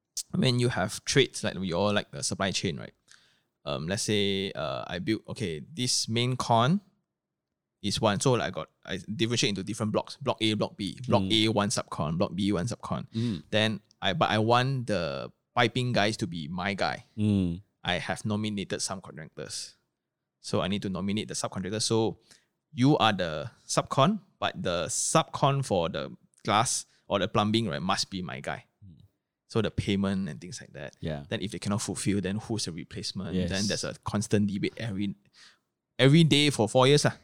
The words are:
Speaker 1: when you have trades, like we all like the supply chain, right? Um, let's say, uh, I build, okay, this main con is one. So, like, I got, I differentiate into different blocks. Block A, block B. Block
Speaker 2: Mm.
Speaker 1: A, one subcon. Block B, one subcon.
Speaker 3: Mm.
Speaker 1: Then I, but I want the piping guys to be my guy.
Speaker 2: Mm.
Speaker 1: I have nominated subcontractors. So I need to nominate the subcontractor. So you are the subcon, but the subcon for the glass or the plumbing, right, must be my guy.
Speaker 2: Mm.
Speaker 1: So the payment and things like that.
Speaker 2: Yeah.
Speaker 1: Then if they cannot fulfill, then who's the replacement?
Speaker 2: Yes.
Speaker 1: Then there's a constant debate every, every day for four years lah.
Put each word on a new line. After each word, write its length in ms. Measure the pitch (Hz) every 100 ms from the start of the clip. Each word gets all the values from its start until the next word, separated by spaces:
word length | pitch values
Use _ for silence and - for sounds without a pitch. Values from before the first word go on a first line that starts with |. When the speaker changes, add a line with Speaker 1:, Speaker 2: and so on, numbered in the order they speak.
| _ - -
Speaker 1:
when 240 | - 131 123
you 100 | 120
have 360 | 107 95 - -
trades, 380 | 143 - -
like 100 | 104 -
we 120 | 92
all 200 | 101 101
like 160 | 101 -
the 140 | 71
supply 260 | - 95 98
chain, 280 | - 98 67
right? 160 | - - _ - _ _ _ _
Um, 220 | 73 69 80
let's 160 | 104
say, 500 | - 104 101 98 95
uh, 300 | - 76 64 -
I 100 | 87
build, 240 | 110 107 -
okay, 320 | - 98 78 65
this 380 | 156 123 - -
main 260 | 117 123 127
con 460 | - 117 123 196 - _ _ _ _ _ _ _ _ _
is 180 | 101 -
one. 180 | 110 98
So, 140 | 139
like, 140 | 117 76
I 20 |
got, 200 | 80 - _
I 140 | - 92
differentiate 520 | 80 110 113 117 120
into 140 | 98
different 280 | 98 107 107
blocks. 260 | 107 - -
Block 180 | 123 113
A, 140 | 110 107
block 200 | 113 -
B. 220 | 95 - 123
Block 140 | 95
Speaker 2:
Mm. 240 | 95 110 110
Speaker 1:
A, 20 |
one 200 | 101 104
subcon. 480 | - - - 76 82
Block 160 | 101 -
B, 160 | 98
one 140 | 90 117
subcon. 400 | - - - -
Speaker 3:
Mm. 300 | 113 120 90 -
Speaker 1:
Then 280 | 107 110 101 _ -
I, 120 | 95
but 160 | 95 -
I 80 | 110
want 480 | 110 120 131 135 120
the 440 | 98 80 67 62 _ _
piping 380 | 123 120 131 123
guys 240 | 113 104 110
to 80 | 101
be 200 | 87 73
my 260 | 90 95
guy. 320 | 98 82 60 - -
Speaker 2:
Mm. 440 | 107 101 90 85 - _
Speaker 1:
I 120 | - 90
have 280 | - 90
nominated 560 | 107 104 107 101 87 85
subcontractors. 960 | - 98 - 65 78 - 65 - - - _ _ _ _ _ _
So 220 | - 101
I 80 | 85
need 120 | 101
to 60 | 104
nominate 380 | 92 98 107 95
the 60 |
subcontractor. 480 | - - 104 90 110
So 360 | - 113 110 - _ - _ _ _
you 240 | 123 131 -
are 140 | 110
the 400 | 95 85 78 - - -
subcon, 520 | - - - 151 214 - -
but 160 | 104 -
the 220 | 95 87 78
subcon 800 | - - 160 - - 143 139 135
for 240 | 95 82
the 200 | 73 67 - _ _ -
glass 400 | 101 117 - - _ -
or 120 | 98
the 80 | 90
plumbing, 400 | 113 107 113 110
right, 140 | 71
must 280 | 90 95 -
be 120 | 95
my 180 | 87 67
guy. 240 | 76 - - _ 98
Speaker 2:
Mm. 160 | 71 - _ _ _ -
Speaker 1:
So 120 | 113
the 100 | 101
payment 580 | - - 98 98 95 92
and 100 | -
things 220 | 87 123
like 100 | -
that. 240 | 69 71 -
Speaker 2:
Yeah. 240 | 82 73 73
Speaker 1:
Then 140 | 113
if 100 | 98
they 80 | 87
cannot 220 | 101 101
fulfill, 400 | - 90 - 101
then 160 | 90 107
who's 260 | - 107 -
the 60 |
replacement? 640 | 82 - - - 98 82 92
Speaker 2:
Yes. 140 | 87
Speaker 1:
Then 180 | 95 101
there's 160 | 82
a 100 | 71 - -
constant 420 | 104 - 104 101
debate 260 | 101 101 -
every, 380 | 117 95 101 - _ - - _ _ _ _ -
every 240 | 135 160
day 260 | 160 143 147
for 200 | - -
four 180 | 131 127
years 160 | 147 135
lah. 80 | -